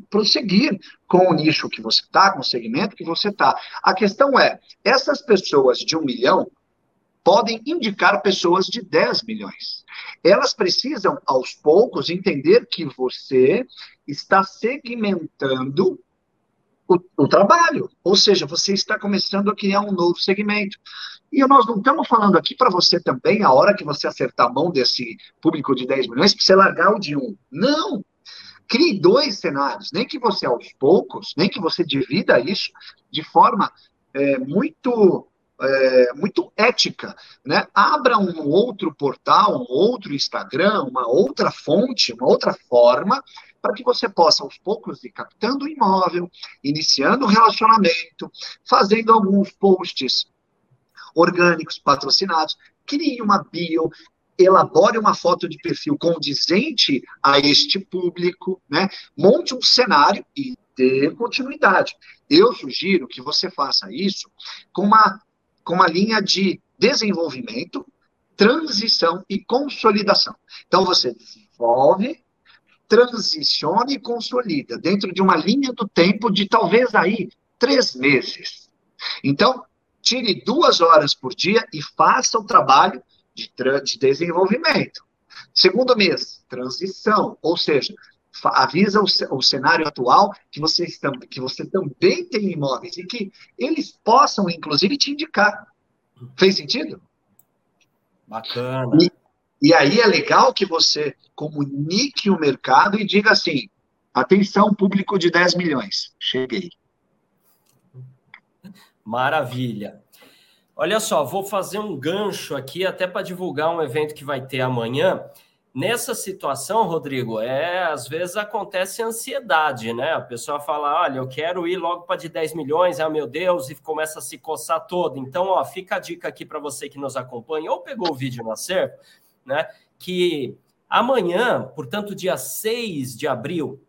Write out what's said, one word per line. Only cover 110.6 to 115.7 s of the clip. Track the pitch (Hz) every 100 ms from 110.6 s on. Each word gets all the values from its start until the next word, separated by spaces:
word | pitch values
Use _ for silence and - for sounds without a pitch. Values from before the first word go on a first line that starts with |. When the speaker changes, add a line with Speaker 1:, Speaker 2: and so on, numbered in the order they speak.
| _ -
Speaker 2:
Olha | 160 220
só, | 214 175
vou | 135 190
fazer | 196 202 156 196
um | 214 147
gancho | 147 190 208 - - 143
aqui | 127 175 185
até | 180 185
pra | 208
divulgar | 170 180 180 139 160
um | 170
evento | 151 151 151 -
que | 139
vai | 135
ter | 131 131
amanhã. | 127 123 117 135 185 - - - _ _ _